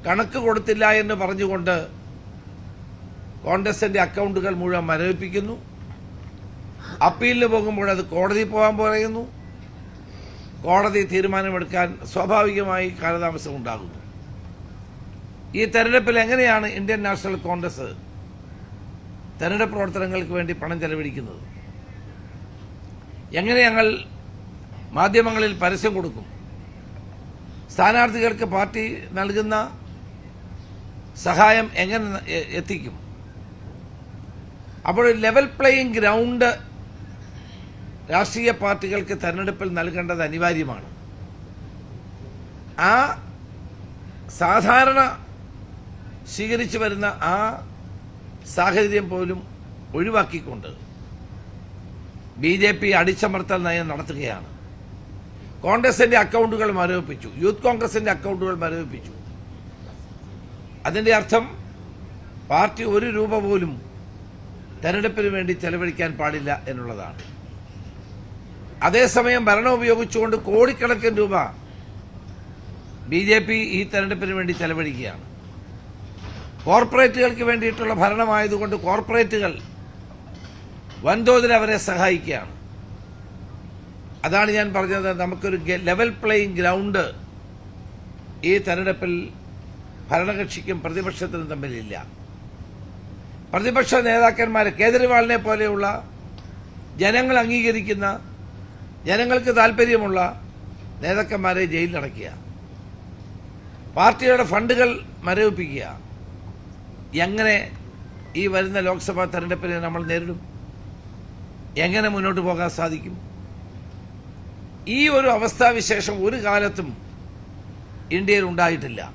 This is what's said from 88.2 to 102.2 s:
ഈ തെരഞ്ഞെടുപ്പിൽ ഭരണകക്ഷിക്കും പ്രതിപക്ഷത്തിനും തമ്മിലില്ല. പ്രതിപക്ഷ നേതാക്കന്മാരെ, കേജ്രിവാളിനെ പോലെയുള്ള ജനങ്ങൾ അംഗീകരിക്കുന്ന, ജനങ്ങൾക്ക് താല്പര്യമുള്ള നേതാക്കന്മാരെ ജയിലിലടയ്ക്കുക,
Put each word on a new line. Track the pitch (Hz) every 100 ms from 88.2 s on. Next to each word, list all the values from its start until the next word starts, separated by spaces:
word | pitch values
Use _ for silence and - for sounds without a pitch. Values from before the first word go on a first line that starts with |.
| - - 165
ഈ | 196 190
തെരഞ്ഞെടുപ്പിൽ | 175 190 185 180 175 - - - - - - - - -
ഭരണകക്ഷിക്കും | 160 185 196 196 - 160 165
പ്രതിപക്ഷത്തിനും | 165 165 185 - 180 170 156
തമ്മിലില്ല. | 147 135 120 107 90 - - - - - - - - - - - - - - -
പ്രതിപക്ഷ | 185 226 247 254 254 240
നേതാക്കന്മാരെ, | 233 233 233 233 220 202 -
കേജ്രിവാളിനെ | 220 247 247 240 233 233
പോലെയുള്ള | 214 214 214 202 202 214 - - - - - - - - - -
ജനങ്ങൾ | 196 233 254 254
അംഗീകരിക്കുന്ന, | 226 240 226 226 202 202 196 - - - - - - - - - 160
ജനങ്ങൾക്ക് | 202 247 254 247 233
താല്പര്യമുള്ള | 226 226 233 226 208 185 180 - - - - - - -
നേതാക്കന്മാരെ | 160 196 214 208 185 185 180
ജയിലിലടയ്ക്കുക, | 165 170 170 139 107